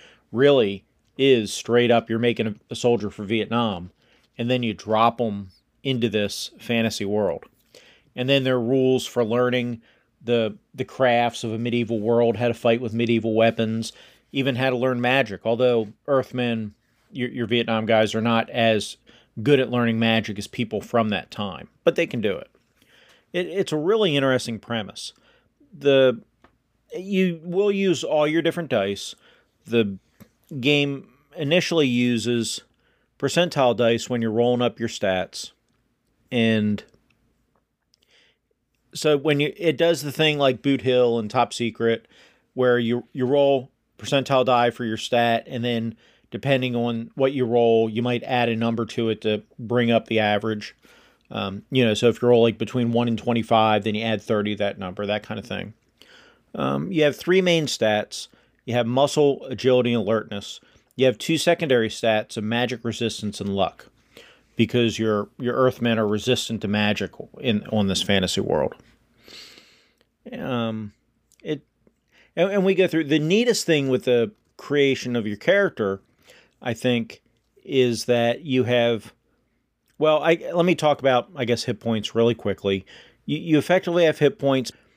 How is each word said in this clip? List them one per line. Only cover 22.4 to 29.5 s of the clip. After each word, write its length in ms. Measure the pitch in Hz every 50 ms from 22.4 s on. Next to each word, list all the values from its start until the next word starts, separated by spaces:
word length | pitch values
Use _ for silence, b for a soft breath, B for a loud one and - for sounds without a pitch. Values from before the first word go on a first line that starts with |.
| - - _ _ _ _ _ b b b b b b b b b b b
It, 140 | - 175 185 160
it's 240 | 165 196 180 -
a 40 | 151
really 380 | 151 147 180 220 220 214 175 143
interesting 460 | 143 135 135 131 123 - 120 113 101
premise. 540 | - - 117 113 101 95 - - - - - b b b b b b b b _ _ _ -
The, 440 | 143 139 143 139 135 131 127 120 - - _ _ _ _ _ _ _ _ _ _ _ _ - -
you 440 | 175 185 196 202 185 190 180 170 160
will 300 | 156 180 170 190 208 208
use 320 | 202 196 196 190 170 - 156
all 240 | - 151 151 151 151
your 140 | 156 170
different 280 | 156 165 - 175 170 135
dice. 460 | 131 107 98 101 101 - - - - b b b b b b b